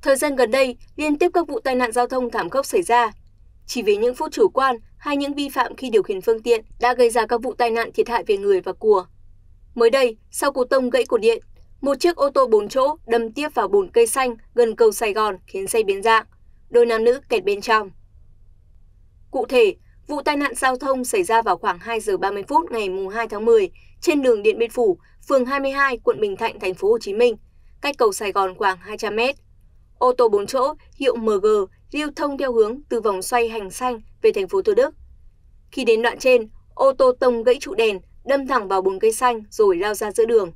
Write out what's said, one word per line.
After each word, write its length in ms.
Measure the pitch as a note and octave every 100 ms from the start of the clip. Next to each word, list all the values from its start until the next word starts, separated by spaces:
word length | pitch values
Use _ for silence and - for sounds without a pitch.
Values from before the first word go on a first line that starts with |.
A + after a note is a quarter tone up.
Thời 140 | D4 C4+
gian 200 | D4+ C4
gần 160 | A#3
đây, 260 | C4 C4 A#3+ - -
liên 220 | D4+ D4
tiếp 140 | F4+
các 140 | F4 D#4+
vụ 120 | C#4+
tai 160 | C4+ B3+
nạn 160 | B3
giao 160 | A#3+ B3
thông 220 | C4 A#3+
thảm 200 | A3+ F3
khốc 160 | C4 C#4
xảy 160 | A3
ra. 300 | F3 A#3+ A#3 - - _ - - -
Chỉ 140 | B3+
vì 140 | G3+ G3+
những 200 | A#3+ B3
phút 160 | D#4
chủ 180 | - C#4+
quan 260 | - C4 A#3 - -
hay 200 | D4 C#4+
những 160 | C#4+
vi 160 | C#4+ C#4
phạm 260 | C#4 A#3+ G3+
khi 140 | C4
điều 140 | G#3+
khiển 180 | F#3 F#3+
phương 200 | F3+ A3+
tiện 240 | A3+ A3+ - -
đã 140 | A#3+
gây 160 | B3 A#3+
ra 160 | A#3 G#3+
các 160 | A#3+
vụ 100 | B3
tai 180 | - A#3+
nạn 200 | A3+ A3+
thiệt 180 | - A3
hại 140 | A#3+ -
về 100 | G3
người 240 | G3+ F#3+
và 120 | F3+
của. 320 | F3+ A3 G3 F3+ - - - - - - -
Mới 140 | A#3
đây, 280 | C4+ B3+ A3 _
sau 200 | - D4
cú 120 | C4+
tông 260 | B3 C4+ B3
gãy 160 | B3+ A#3+
cột 160 | A#3+
điện, 220 | G#3+ - - - - -
một 180 | C4+ C4+
chiếc 160 | F4 E4+
ô 140 | C#4
tô 180 | C#4 B3+
bốn 220 | G#3+ G#3
chỗ 260 | C4 C4+ D#4 -
đâm 240 | A#3 A3+
tiếp 160 | A3 D4
vào 140 | C4 G3
bồn 220 | G3+ F#3
cây 140 | A#3 A#3
xanh 280 | C4+ C4 A3+ -
gần 220 | - A#3 G#3
cầu 160 | A3+
Sài 220 | G3 G#3+
Gòn, 220 | G3+ G#3+ F#3+ -
khiến 200 | F#3+ G3
xe 160 | A3+
biến 200 | G3+ G3
dạng. 220 | G3 E3+ - _ - - -
Đôi 160 | A#3+ A#3
nam 180 | A3+
nữ 160 | A3+ B3+ -
kẹt 140 | A3+
bên 180 | F#3 G3+
trong. 300 | G3+ A3 G3+ - - - - - - - _ - - _ - _ -
Cụ 140 | C4+ A#3+
thể, 300 | B3+ G#3+ - - - -
vụ 140 | C#4+
tai 140 | D4+ C#4+
nạn 180 | C#4+ -
giao 220 | C4 B3+
thông 280 | C#4 C4 B3
xảy 180 | G#3+
ra 180 | F3 A3+
vào 160 | A3 G#3
khoảng 220 | G#3+ F3
hai 200 | G3+ A3+
giờ 180 | A3 F#3
ba 140 | F#3+
mươi 120 | G3+ G3
phút 240 | D4 E4+
ngày 180 | A#3 G3+
mùng 200 | F#3+ F#3+
hai 180 | G#3+ A3+
tháng 180 | G#3 A3+
mười 240 | A3+ F#3 - - -
trên 200 | - D4+
đường 220 | C4 A3
Điện 140 | G#3 G#3
Biên 120 | A3+
Phủ, 280 | B3+ A3+ E3+ _ _ -
phường 180 | C#4 B3
hai 140 | C#4
mươi 120 | C#4
hai, 260 | C4+ C#4 A#3
quận 160 | - D4+
Bình 180 | G#3 G3
Thạnh, 220 | - -
thành 140 | G3
phố 180 | F3+ G3
Hồ 80 | A3+
Chí 140 | G3+
Minh, 240 | G3+ B3 A3 - _ - -
cách 140 | C#4+ C#4
cầu 140 | A3+
Sài 200 | F#3 G#3
Gòn 240 | G3 F#3+ F#3
khoảng 200 | G3+ F#3
hai 200 | F#3 G#3+
trăm 180 | G#3+ G#3
mét. 200 | B3 C#4 _ _ - _ _ _
Ô 140 | B3+
tô 160 | B3+ A#3
bốn 180 | G3+ G3+
chỗ 260 | C4 C4+ D#4 - -
hiệu 200 | C4+ A#3+
M 100 | A3
G 220 | G#3 G#3 G#3+ F#3+ _ _
lưu 180 | C#4+ D4+ D4
thông 220 | D4 C#4
theo 160 | C4+
hướng 280 | A#3 G#3+ C4 -
từ 120 | A#3
vòng 200 | G#3+ F#3+
xoay 280 | F#3+ B3 A#3
Hành 220 | A3+ G3
Xanh 300 | - B3+ A#3 - -
về 100 | A3+
thành 160 | G#3+ F#3
phố 140 | G3
Thủ 120 | F#3+
Đức. 200 | G#3 C#4 - - - - _ _ - _
Khi 140 | - A#3
đến 160 | A3
đoạn 180 | A#3 A3+
trên, 300 | C4 B3 A3 - - -
ô 180 | C4+
tô 180 | C4 C4 B3+
tông 240 | B3+ A#3
gãy 140 | A3+ B3+
trụ 160 | - G3+
đèn, 240 | A3+ F#3+ - - A3+
đâm 220 | C#4 C4
thẳng 200 | C4 G3
vào 140 | F#3+
bồn 180 | F#3+ F#3+
cây 120 | A3
xanh 320 | A3+ B3+ A#3 G#3+
rồi 280 | - G#3 F3
lao 160 | G#3
ra 180 | G3+ G#3+
giữa 140 | G3 A3
đường. 260 | A#3 F3+